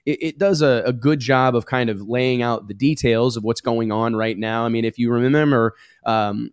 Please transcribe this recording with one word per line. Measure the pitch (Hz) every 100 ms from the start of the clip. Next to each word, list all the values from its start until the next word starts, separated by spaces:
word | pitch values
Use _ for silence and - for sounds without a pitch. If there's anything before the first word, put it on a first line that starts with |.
| -
it, | 147
it | 160 147
does | 196 165
a, | 147 120 120
a |
good | 123 135 151
job | 120 131 131 120
of | -
kind | 131 117
of | 101
laying | 101 123 127 123
out | 120 113 98
the | 101
details | 135 151 123 113 123 117
of |
what's | 107 117
going | - 117 113
on | 107 117 110
right | 110 101
now. | 110 113
I | 117
mean, | 117 113
if | 113
you | 120
remember, | 120 127 147 151 127 113 - - _ 117
um, | 110 104 104 117